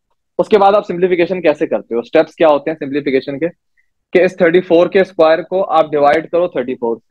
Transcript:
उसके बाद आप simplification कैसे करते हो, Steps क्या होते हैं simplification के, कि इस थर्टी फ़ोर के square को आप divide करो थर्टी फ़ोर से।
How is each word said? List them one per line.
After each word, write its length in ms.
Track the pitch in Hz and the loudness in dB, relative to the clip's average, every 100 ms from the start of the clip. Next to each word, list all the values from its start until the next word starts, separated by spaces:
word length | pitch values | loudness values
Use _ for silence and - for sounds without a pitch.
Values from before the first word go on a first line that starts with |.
| _ _ _ - | _ _ _ -6
उसके 180 | 180 208 | 0 2
बाद 180 | 196 208 | 4 2
आप 80 | |
simplification 580 | 202 175 185 175 170 185 | -2 -4 -2 0 -2 0
कैसे 260 | 165 147 156 | -2 -2 -4
करते 280 | 110 101 117 | -4 -4 -8
हो, 80 | |
Steps 320 | 120 160 - - | 0 0 0 0
क्या 120 | 160 | 2
होते 240 | 143 151 | 2 -2
हैं 60 | 156 | -8
simplification 600 | 139 143 143 131 135 139 | -8 -6 -2 -4 -4 -6
के, 120 | 165 | -8
कि 720 | - _ _ _ _ _ 180 | -8 _ _ _ _ _ 0
इस 220 | 185 - | 0 0
थर्टी 200 | 170 180 | 2 2
फ़ोर 260 | 185 165 175 | 2 2 2
के 160 | 196 | 0
square 400 | 185 - 156 165 | -2 2 2 2
को 180 | 175 185 | -2 -4
आप 300 | 190 160 151 | 0 0 0
divide 380 | 143 143 156 156 | 0 2 0 -2
करो 180 | 170 175 | -4 -2
थर्टी 280 | 156 123 123 | -4 -6 -6
फ़ोर 220 | 117 113 | -6 -6
से। 80 | _ | _